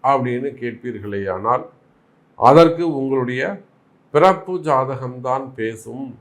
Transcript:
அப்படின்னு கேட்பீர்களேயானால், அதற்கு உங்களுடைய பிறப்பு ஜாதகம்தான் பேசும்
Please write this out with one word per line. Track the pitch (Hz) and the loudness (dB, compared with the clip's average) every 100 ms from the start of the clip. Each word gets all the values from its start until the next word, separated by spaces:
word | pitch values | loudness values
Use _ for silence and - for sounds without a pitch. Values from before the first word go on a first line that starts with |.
அப்படின்னு | 131 139 123 123 139 135 | 2 0 0 -4 -6 -8
கேட்பீர்களேயானால், | 120 - 123 107 104 101 98 92 107 127 - _ _ _ _ _ _ - | -10 -10 -12 -12 -8 -6 -4 -4 0 0 -2 _ _ _ _ _ _ 2
அதற்கு | 120 147 165 165 170 143 | 6 8 6 4 -4 -4
உங்களுடைய | 135 135 123 127 156 196 - _ _ _ _ | -2 -2 -2 -4 -6 -8 -16 _ _ _ _
பிறப்பு | 147 180 180 - 180 | 4 4 4 -4 -6
ஜாதகம்தான் | 156 135 131 127 127 127 127 131 135 | 0 0 0 -6 -10 -10 -4 -4 -6
பேசும் | 131 113 110 - 120 135 110 | -8 -8 -8 -14 -14 -14 -16